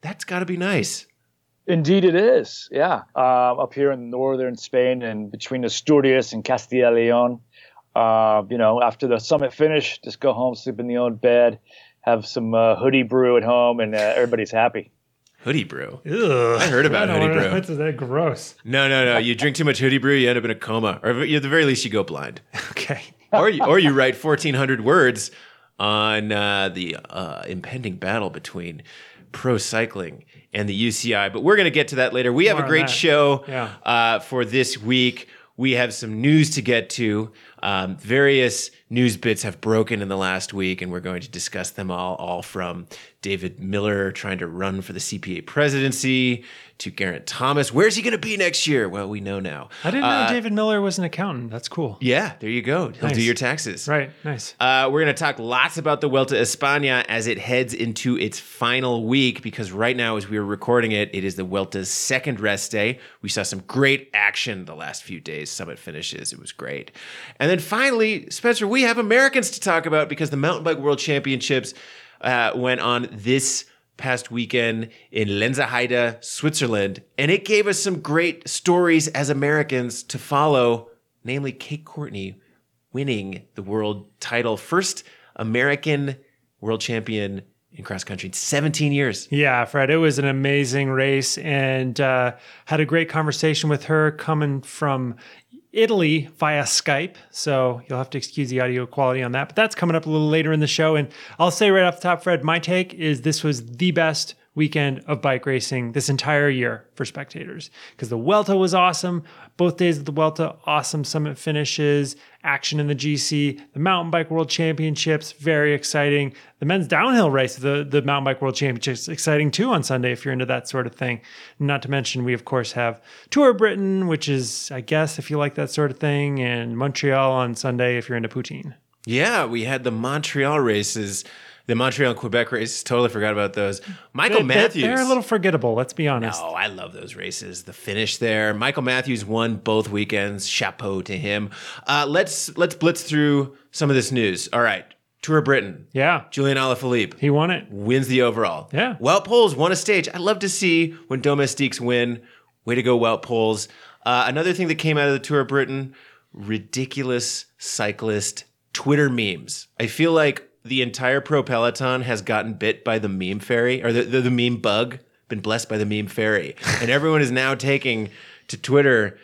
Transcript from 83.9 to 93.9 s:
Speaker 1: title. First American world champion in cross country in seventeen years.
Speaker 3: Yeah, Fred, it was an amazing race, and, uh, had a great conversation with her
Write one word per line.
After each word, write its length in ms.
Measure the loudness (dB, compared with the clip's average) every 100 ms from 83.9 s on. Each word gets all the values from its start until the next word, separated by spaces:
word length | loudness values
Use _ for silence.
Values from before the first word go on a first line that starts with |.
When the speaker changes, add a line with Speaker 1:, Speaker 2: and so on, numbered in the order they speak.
| -4 -10 _
Speaker 1:
title. 360 | -4 -2 0 -2
First 480 | 0 0 0 -6 -14 _ _ -8
American 800 | -2 2 2 0 0 0 -2 -6 _ _ _ _
world 200 | -4 -4
champion 640 | -2 -4 -4 -4 -4 -8 -14 _ _
in 120 | -20
cross 180 | -12 -10
country 260 | -10 -10 -10
in 40 |
seventeen 600 | -8 -2 0 0 0 0
years. 360 | 2 0 -4 -4
Speaker 3:
Yeah, 340 | 0 2 2
Fred, 260 | 0 0 2
it 80 | 4
was 200 | 2 2
an 80 | 0
amazing 640 | 0 0 0 0 0 0
race, 480 | 0 2 2 0 -4
and, 640 | -2 0 0 0 -2 0
uh, 320 | 2 2 0 -4 -18 -20
had 160 | -4 0
a 40 |
great 240 | 2 0 0
conversation 600 | -2 -2 0 0 0 0
with 140 | -2
her 260 | 0